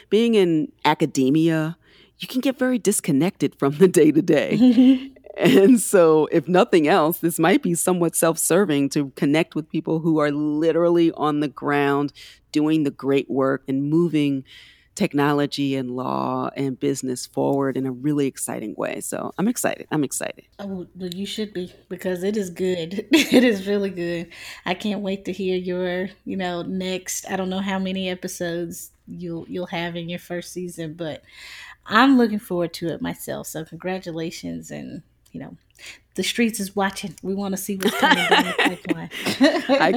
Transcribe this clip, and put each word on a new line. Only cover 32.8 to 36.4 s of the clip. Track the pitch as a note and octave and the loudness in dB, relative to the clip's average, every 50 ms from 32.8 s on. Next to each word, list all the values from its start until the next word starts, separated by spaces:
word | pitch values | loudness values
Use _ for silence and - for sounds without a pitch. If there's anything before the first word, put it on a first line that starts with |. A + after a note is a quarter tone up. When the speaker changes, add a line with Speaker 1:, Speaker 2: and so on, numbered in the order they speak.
| E3+ E3 | -6 -6
Speaker 2:
it | - - | -4 -4
myself. | E3 E3+ - - - - C3 C#3 - - | -6 -8 -8 -8 -10 -10 -10 -10 -10 -10
So | - D#3 D#3+ | -10 -10 -12
congratulations, | - D#3+ E3 - F#3 F#3+ F#3 - F3+ D#3 E3 E3 E3 - - F3 E3+ E3 E3 D#3+ D#3 | -12 -12 -10 -8 -6 -6 -6 -8 -8 -8 -8 -8 -8 -8 -10 -10 -10 -10 -10 -12 -12
and, | D3+ D3 C3+ B2+ - E3+ - _ _ _ _ _ | -14 -14 -12 -14 -14 -16 -18 _ _ _ _ _
you | - D3 | -16 -16
know, | C#3 D#3 - - _ _ _ - - - - - _ _ - | -16 -16 -18 -20 _ _ _ -20 -20 -20 -20 -20 _ _ -8
the | F#3 | -6
streets | F#3+ - - A#3+ | -6 -4 -2 0